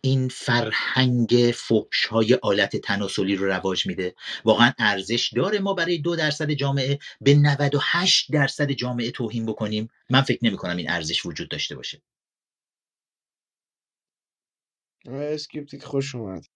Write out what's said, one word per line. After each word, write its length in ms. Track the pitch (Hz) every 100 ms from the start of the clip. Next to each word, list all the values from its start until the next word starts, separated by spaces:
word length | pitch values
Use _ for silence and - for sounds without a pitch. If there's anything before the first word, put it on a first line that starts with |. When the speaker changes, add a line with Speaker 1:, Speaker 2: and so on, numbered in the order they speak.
Speaker 1:
این 280 | 135 131 131
فرهنگ 1300 | - - 120 113 110 - - 131 123 113 120 120
فحش‌های 840 | 117 - 110 - - - 113 107 120
آلت 340 | 107 101 98 104
تناسلی 600 | - 101 101 - 98 98
رو 100 | 98
رواج 400 | 92 92 92 98
می‌ده. 280 | 87 90 - - -
واقعاً 280 | - 107 120 -
ارزش 540 | 110 101 95 117 - 113
داره 220 | 175 214
ما 160 | 196
برای 240 | 180 165 175
دو 180 | 147 170
درصد 340 | 156 147 151
جامعه 480 | 147 139 139 135 143 - -
به 140 | 135
نود 400 | 143 147 143 143
و 40 | 139
هشت 500 | - 170 175 - -
درصد 380 | 151 139 - 143
جامعه 400 | 123 123 120 117
توهین 360 | - 113 113 113
بکنیم؟ 420 | 107 107 107 110 _ _
من 100 | 131
فکر 240 | 139 123
نمی‌کنم 320 | 113 95 90 87
این 140 | 80
ارزش 360 | 85 78 71 87
وجود 220 | 76 82
داشته 280 | 76 - 67
باشه. 260 | - - _ _ _ _ _ _ _ _ _ _ _ _ _ _ _ _ _ _ _ _ _ _ _ _ _ _ _ _ _ _ -
Speaker 2:
آقای 260 | 135 147
اسکپتیک، 500 | 151 - 151 143 -
خوش 300 | - 139 135
اومد. 300 | 131 107 92 80